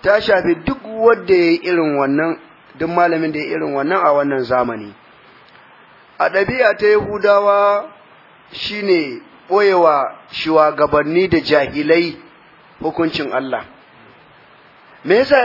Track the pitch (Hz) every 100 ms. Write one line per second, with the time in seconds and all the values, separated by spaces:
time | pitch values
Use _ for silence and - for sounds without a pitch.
0 | 180 208 - 196 175 165 - 277 - 220
1 | 226 220 180 185 170 170 175 175 160 143
2 | 135 143 165 165 - _ _ 135 160 175
3 | 175 165 160 151 147 160 156 139 143 190
4 | 165 143 143 139 120 127 120 110 104 98
5 | - - - - _ - - - - -
6 | _ _ 160 185 196 254 233 202 208 214
7 | 196 208 202 202 202 202 202 202 214 -
8 | - - _ _ _ - - 208 202 180
9 | 143 117 - - - 190 202 185 165 147
10 | 131 - - - 156 160 151 147 147 147
11 | 147 170 185 165 135 147 135 135 147 165
12 | 170 151 - - _ _ _ _ 160 156
13 | 170 - 139 113 135 117 104 - _ -
14 | - - _ _ _ _ _ _ _ -
15 | 143 202 262 277